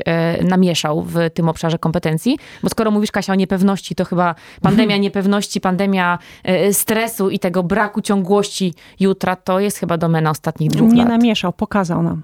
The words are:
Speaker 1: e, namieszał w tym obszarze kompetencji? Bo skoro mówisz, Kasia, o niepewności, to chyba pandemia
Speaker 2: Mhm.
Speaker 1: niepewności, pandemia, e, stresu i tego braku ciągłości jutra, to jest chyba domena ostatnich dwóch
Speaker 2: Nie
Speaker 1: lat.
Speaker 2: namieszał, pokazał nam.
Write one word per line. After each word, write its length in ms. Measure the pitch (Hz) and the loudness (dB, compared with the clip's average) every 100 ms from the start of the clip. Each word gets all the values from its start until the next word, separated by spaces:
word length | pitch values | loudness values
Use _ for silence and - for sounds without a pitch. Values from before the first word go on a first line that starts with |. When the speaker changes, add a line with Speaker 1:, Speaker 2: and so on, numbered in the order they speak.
Speaker 1:
e, 400 | - 165 165 175 | -2 0 0 0
namieszał 580 | 175 185 185 160 156 160 | 2 2 2 2 -2 -2
w 140 | 175 170 165 | -2 -2 -2
tym 140 | 170 165 | 0 -2
obszarze 300 | - 165 165 | -2 -2 -2
kompetencji? 600 | 165 170 160 160 240 - - - | -2 -2 -2 -2 -2 -4 -6 -8
Bo 60 | - | -4
skoro 220 | - 220 | -2 0
mówisz, 200 | 208 214 | 0 0
Kasia, 220 | 202 190 | -2 -2
o 40 | 190 | 0
niepewności, 580 | 185 190 190 196 - | 0 2 2 0 -4
to 100 | 185 | -4
chyba 300 | 180 175 175 160 - - | -2 0 0 -2 -12 -4
pandemia 200 | 190 208 | 2 4
Speaker 2:
Mhm. 180 | 214 202 | 2 2
Speaker 1:
niepewności, 580 | 196 202 190 202 196 202 | 0 0 0 0 0 -2
pandemia, 580 | 185 180 196 190 175 175 - - | -2 0 0 2 0 -2 -6 -10
e, 280 | - 185 196 | -2 2 2
stresu 560 | 196 - 220 226 226 190 | 0 0 -2 -2 -2 -2
i 80 | 202 | -2
tego 240 | 185 180 | -2 -2
braku 380 | 170 190 202 214 | 0 0 -2 -2
ciągłości 760 | - 202 180 202 202 - 185 - - - | -2 0 2 0 0 -2 -4 -4 -12 -2
jutra, 360 | 190 190 185 185 | 0 0 -4 -4
to 240 | - 185 | -2 0
jest 160 | 202 - | 0 -2
chyba 200 | 175 170 | -4 0
domena 320 | 170 160 160 | 0 2 0
ostatnich 400 | 147 160 - 151 | -2 -4 -2 0
dwóch 220 | - 226 | 4 4
Speaker 2:
Nie 60 | 240 | 6
Speaker 1:
lat. 60 | 233 | 4
Speaker 2:
namieszał, 440 | 233 233 214 180 | 2 2 2 -2
pokazał 500 | - 214 208 170 165 | -4 -2 -2 -2 -2
nam. 200 | 170 165 | -2 -4